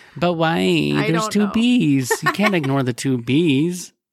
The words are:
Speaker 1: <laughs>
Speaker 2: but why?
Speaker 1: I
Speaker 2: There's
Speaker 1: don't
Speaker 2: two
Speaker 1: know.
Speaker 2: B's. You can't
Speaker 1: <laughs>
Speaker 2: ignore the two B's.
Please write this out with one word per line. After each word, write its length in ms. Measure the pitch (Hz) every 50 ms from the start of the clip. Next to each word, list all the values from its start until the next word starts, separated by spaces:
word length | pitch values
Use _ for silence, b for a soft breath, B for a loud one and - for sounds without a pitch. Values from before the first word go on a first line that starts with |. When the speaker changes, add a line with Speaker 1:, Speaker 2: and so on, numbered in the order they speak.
Speaker 1:
<laughs> 160 | - - -
Speaker 2:
but 160 | - - 175 180
why? 240 | 160 165 160 165 175 190 185 180 160 147 - 143
Speaker 1:
I 160 | - 143 -
Speaker 2:
There's 100 | 160 170
Speaker 1:
don't 100 | - -
Speaker 2:
two 80 | - 208 208
Speaker 1:
know. 60 | 202 -
Speaker 2:
B's. 580 | 226 226 247 247 247 175 151 139 135 131 120 - - -
You 80 | -
can't 240 | 311 - 202 214 196
Speaker 1:
<laughs> 0 |
Speaker 2:
ignore 260 | 170 143 135 139 139 131
the 100 | 123 120
two 260 | - - 135 131 123
B's. 760 | 117 120 123 151 180 160 135 131 151 175 180 180 175 - _ _ _ _